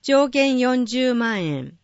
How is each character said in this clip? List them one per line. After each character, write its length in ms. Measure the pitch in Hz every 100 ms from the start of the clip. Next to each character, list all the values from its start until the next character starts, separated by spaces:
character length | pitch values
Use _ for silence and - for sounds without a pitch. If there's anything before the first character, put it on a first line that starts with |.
上 260 | - 277 285
限 300 | 277 269 254
四 260 | 247 254
十 300 | 233 247 254
万 280 | 240 233 214
円。 360 | 165 139 131 165